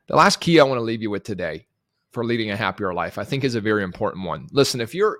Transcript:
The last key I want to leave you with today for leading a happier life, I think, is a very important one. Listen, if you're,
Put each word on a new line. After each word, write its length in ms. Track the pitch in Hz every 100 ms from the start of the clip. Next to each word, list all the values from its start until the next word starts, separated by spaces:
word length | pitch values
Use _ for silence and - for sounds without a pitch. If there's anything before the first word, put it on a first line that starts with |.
| -
The 100 | -
last 240 | 175 -
key 180 | - 165
I 60 |
want 140 | 135 127
to 60 |
leave 180 | 113 113
you 80 | 107
with 140 | 98
today 420 | - 95 85 80 - _ _ _ _
for 120 | -
leading 260 | 117 117 107
a 60 | 101
happier 380 | 101 98 98
life, 240 | 87 87 -
I 60 |
think, 200 | 104 139
is 120 | 131 117
a 40 |
very 220 | 107 107
important 420 | 95 - 107 87
one. 240 | 92 73 69
Listen, 280 | 131 135 127
if 140 | 113
you're, 240 | 175 214 -